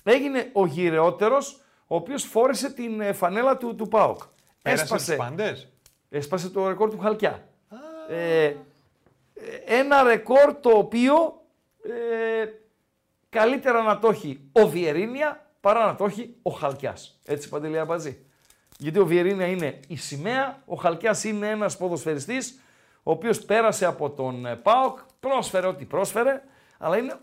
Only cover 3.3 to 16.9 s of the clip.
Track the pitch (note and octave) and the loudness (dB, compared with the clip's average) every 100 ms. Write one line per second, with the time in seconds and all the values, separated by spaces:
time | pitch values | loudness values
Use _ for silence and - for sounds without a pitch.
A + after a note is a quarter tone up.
3.3 | G3+ C4 C4 A#3 G3 G#3+ A3 D3 G2 - | 2 0 0 -4 -8 0 2 2 0 -12
4.3 | _ _ _ - D3 D3+ G#3 - C#3 A#2+ | _ _ _ -2 -2 -2 -4 -2 -4 -4
5.3 | E3 G#3 B2+ - _ _ _ _ D3 C#3+ | -6 -6 -6 -14 _ _ _ _ -8 -4
6.3 | F#3 F3+ F#3+ F#3+ F#3+ G#3+ G#3 G3+ G#3+ F3+ | -6 -4 -4 -2 0 -2 -2 -4 0 -2
7.3 | A#2 - _ _ A3 D#4 D#4+ D#4+ E3 E3+ | -4 -12 _ _ -20 -18 -16 -10 -6 0
8.3 | D#3+ D3+ C#3+ - _ _ _ _ _ _ | 2 2 0 -14 _ _ _ _ _ _
9.3 | - - - - A#3+ C#4+ C#4 B3 A3+ A3+ | -18 -16 -14 0 0 4 6 6 4 6
10.3 | C4 C#4+ C#4+ B3 G#3+ - A#3 B3+ D#4 D#4+ | 6 6 6 6 6 4 2 4 4 4
11.3 | - _ _ _ _ G#3+ A#3+ A#3 A3+ A3+ | -2 _ _ _ _ -10 -6 -4 -2 -2
12.3 | A3+ A3 - _ _ _ _ _ _ _ | -2 -4 -10 _ _ _ _ _ _ _
13.3 | A3+ A3 C4+ C4+ A#3 A3 G#3 A3+ G3 D3+ | 2 2 2 2 2 2 2 2 0 -4
14.3 | C3+ - A3+ G#3+ E3+ E3 D3+ A3 C4 D4+ | -12 2 4 4 4 0 0 -2 -2 -4
15.3 | - _ _ G3 A#3 G#3 C#3 G3 G#3 A#3+ | -4 _ _ 2 2 2 0 -4 -4 -12
16.3 | - F3 - C#3+ C3 A#2+ | -8 -8 -4 -6 -4 -8